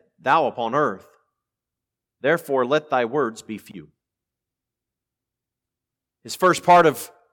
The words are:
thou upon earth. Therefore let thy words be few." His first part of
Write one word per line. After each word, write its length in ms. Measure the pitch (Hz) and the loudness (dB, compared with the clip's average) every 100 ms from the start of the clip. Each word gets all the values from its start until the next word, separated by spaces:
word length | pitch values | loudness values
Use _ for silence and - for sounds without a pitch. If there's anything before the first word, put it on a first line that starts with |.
| _ _ | _ _
thou 260 | 127 156 135 | -2 0 0
upon 300 | 113 117 135 | -4 -4 -2
earth. 320 | 143 92 - _ _ _ _ _ _ _ _ _ _ _ | -2 -4 -14 _ _ _ _ _ _ _ _ _ _ _
Therefore 460 | 131 165 165 135 123 | -2 -2 -2 -2 0
let 240 | 151 151 | -2 -2
thy 140 | 131 120 | -2 -2
words 360 | 143 123 113 | -2 -4 -6
be 160 | - 104 | -14 -16
few." 340 | - 98 76 _ _ _ _ _ _ _ _ _ _ _ _ _ _ _ _ _ _ _ _ _ _ _ | -16 -20 -20 _ _ _ _ _ _ _ _ _ _ _ _ _ _ _ _ _ _ _ _ _ _ _
His 120 | 117 - | -18 -2
first 280 | 185 160 | 0 2
part 220 | - 175 165 | 4 6 6
of 260 | 127 - - _ | 0 -6 -20 _